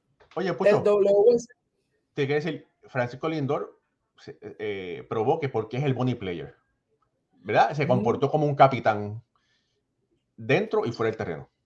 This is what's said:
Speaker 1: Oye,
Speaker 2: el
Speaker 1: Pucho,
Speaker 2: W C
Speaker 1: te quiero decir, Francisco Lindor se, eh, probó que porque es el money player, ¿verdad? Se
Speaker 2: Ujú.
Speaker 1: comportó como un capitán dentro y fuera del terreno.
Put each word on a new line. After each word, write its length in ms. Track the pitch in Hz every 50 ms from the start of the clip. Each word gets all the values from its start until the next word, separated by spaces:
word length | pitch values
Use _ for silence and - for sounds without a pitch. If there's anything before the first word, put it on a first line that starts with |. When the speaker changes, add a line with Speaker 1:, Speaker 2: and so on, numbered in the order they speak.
| _ _ _ _ _ _ -
Speaker 1:
Oye, 140 | - 190 185
Speaker 2:
el 60 | 170
Speaker 1:
Pucho, 240 | - 190 202 208 202
Speaker 2:
W 580 | 180 208 208 208 196 202 202 202 202 240 240
C 160 | 240 - - _ _ _ _ _ _ _ _ _ _ _ _ _
Speaker 1:
te 100 | 151 139
quiero 180 | 131 147 151 151
decir, 220 | 165 147 - - _ _ _ _
Francisco 420 | - - 127 123 123 135 135 - 160
Lindor 500 | 160 156 139 123 151 - - - - _ _ _ _ _ _ _ _
se, 180 | _ - - - _
eh, 640 | - 104 - - 107 104 101 98 92 90 82 - -
probó 320 | - 117 110 110 131 160 160
que 80 | 147
porque 300 | 131 - 113 107 - 120
es 60 | 131 147
el 100 | 139 123
money 220 | 123 123 127 113
player, 400 | - 98 92 87 80 69 - - _ _ _ _ _ _ _ _ _ _ _ _ _ _ _ _ _ -
¿verdad? 320 | 104 110 156 - - 147
Se 80 | 147 139
Speaker 2:
Ujú. 60 | 120
Speaker 1:
comportó 420 | 127 - 107 117 113 - 147 139
como 160 | - 156 147
un 80 | 147 139
capitán 640 | - 139 131 127 110 - 113 107 104 104 104 107 113 - _ _ _ _ _ _ _ _ _ _ _ _ _ _ _ _ _ _ _ _ _ _
dentro 520 | - 110 110 139 185 220 220 - 214 -
y 40 | 175
fuera 200 | - - 113 113
del 60 | 110
terreno. 340 | - 104 92 80 73 67 - _ _ _